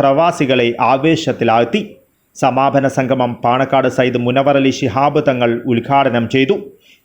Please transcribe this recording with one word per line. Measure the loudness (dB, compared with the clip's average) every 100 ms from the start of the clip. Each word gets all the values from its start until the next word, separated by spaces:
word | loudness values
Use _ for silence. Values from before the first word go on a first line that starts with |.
പ്രവാസികളെ | 2 2 0 0 0 0 0 0
ആവേശത്തിലാഴ്ത്തി. | 0 2 2 0 -2 -2 0 2 0 -2 -6 -14 _ _ _
സമാപന | -2 0 0 0 0 0
സംഗമം | -2 -2 -2 -2 -2
പാണക്കാട് | 0 0 0 0 0
സയ്യിദ് | 0 0 0 0
മുനവർ | 0 2 2
അലി | 2
ശിഹാബ് | 0 -4 0 0 0 0
തങ്ങൾ | 0 0 0 -2
ഉദ്ഘാടനം | -2 0 0 2 0 0
ചെയ്തു. | 0 2 0 -6 -20 _ _